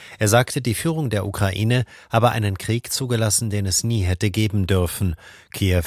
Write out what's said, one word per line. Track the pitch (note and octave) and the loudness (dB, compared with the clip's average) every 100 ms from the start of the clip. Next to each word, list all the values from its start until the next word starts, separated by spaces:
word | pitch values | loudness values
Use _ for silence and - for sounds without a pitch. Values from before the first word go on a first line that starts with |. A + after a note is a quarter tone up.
| - - | -20 -2
Er | G#2+ | 4
sagte, | A#2 B2 C#3+ | 4 4 -2
die | B2 | -4
Führung | G#2 E3 D#3+ C3+ | -2 -2 -2 -2
der | G#2 G2 | -2 -4
Ukraine | - G2 F#2+ A2 B2+ A#2 - - | -2 -2 0 0 0 -2 -10 -2
habe | A#2 A#2 | 2 2
einen | A2+ G#2 G2 | 2 -2 -4
Krieg | - A#2 - | -4 -4 -4
zugelassen, | - B2+ A#2 A2 - A2+ | -6 -2 0 0 0 -2
den | G2+ G2 | -2 -2
es | - | -2
nie | A#2 A#2 | 0 0
hätte | F2+ F2+ G#2+ | 0 2 0
geben | G#2+ G#2+ G#2+ F2+ | 2 0 0 2
dürfen. | F#2+ F2 - F#2 E2 - - - | 2 0 0 -4 -4 -10 -20 -16
Kiew | - G2 F2+ | -2 2 2